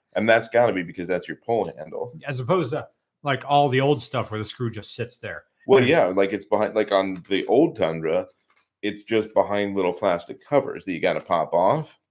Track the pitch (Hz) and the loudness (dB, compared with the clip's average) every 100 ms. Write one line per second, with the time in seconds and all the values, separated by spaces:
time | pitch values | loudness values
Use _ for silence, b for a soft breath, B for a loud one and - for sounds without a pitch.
0 | _ - 107 113 117 117 120 92 87 85 | _ -2 2 2 4 2 2 2 -6 -8
1 | 87 90 85 80 - 117 87 - 76 - | -4 -4 -4 -10 -4 -4 -4 -8 -12 -10
2 | 123 151 143 131 123 185 131 143 120 _ | -12 -12 -10 -8 -2 -2 -2 -6 -10 _
3 | _ _ - 131 131 143 143 127 139 143 | _ _ -6 -6 0 2 4 2 2 0
4 | - 127 110 107 104 - 120 101 - - | -2 -6 -4 -6 -8 -6 -8 -8 -12 -10
5 | 117 - 107 78 - _ - 131 123 165 | -12 -12 -14 -12 -16 _ 4 6 6 4
6 | 92 92 98 101 - 104 104 110 107 98 | 4 2 0 0 0 0 2 0 2 2
7 | 98 92 - 98 - 113 160 135 82 82 | 2 -4 -4 -2 2 4 2 2 -2 -2
8 | 80 87 92 _ _ _ _ _ 104 104 | -2 -2 -4 _ _ _ _ _ -8 -8
9 | - 113 107 - 92 104 101 98 90 87 | -2 -2 0 0 2 0 0 0 0 0
10 | 101 87 - - - 143 - - - 85 | 0 0 -4 -16 -2 0 0 -4 -8 -2
11 | 87 80 - 87 78 85 92 147 151 _ | 0 -2 0 0 0 2 2 2 -2 _
12 | _ | _